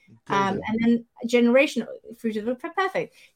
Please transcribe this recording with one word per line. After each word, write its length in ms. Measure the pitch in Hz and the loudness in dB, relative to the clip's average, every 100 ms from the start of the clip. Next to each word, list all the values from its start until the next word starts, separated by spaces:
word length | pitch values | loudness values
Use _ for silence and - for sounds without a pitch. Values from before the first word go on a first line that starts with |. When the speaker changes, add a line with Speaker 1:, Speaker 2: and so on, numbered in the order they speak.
| _ - - | _ -20 -4
Speaker 1:
um, 280 | 196 196 202 | -2 0 -2
Speaker 2:
Gilded. 80 | 214 | -4
Speaker 1:
and 120 | 220 | 0
then 240 | 233 233 - _ 233 | 2 2 -2 _ 0
generational, 600 | 240 240 254 294 240 - - - 233 | 2 4 4 4 0 -8 -12 -18 -8
fruit 200 | 226 214 | -6 -4
of 80 | 214 | -4
the, 100 | 247 | -6
per-, 140 | 330 | -6
perfect. 440 | 330 381 - 226 _ _ | -4 -2 -2 -8 _ _